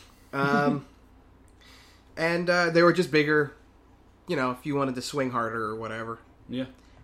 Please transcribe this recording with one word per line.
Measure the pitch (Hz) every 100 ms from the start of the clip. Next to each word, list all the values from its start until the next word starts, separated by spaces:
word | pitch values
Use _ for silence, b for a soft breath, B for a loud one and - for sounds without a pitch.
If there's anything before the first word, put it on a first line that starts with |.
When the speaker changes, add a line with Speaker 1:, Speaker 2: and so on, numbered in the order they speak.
| B B -
Speaker 1:
Um, | 139 139 143 143 147 - - - - - - -
<laughs> | - - - - - - -
and, | 165 170 175
uh, | 175 170
they | 165
were | 175
just | 170 151
bigger, | 151 151 151 143 - - - _ - _ _ -
you | 160
know, | 127
if | 123
you | 151 143
wanted | 135
to | 127
swing | - 147 131
harder | 120 113 113
or | 110 110
whatever. | 110 110 113 113 - - -
Speaker 2:
Yeah. | 123 131 - b b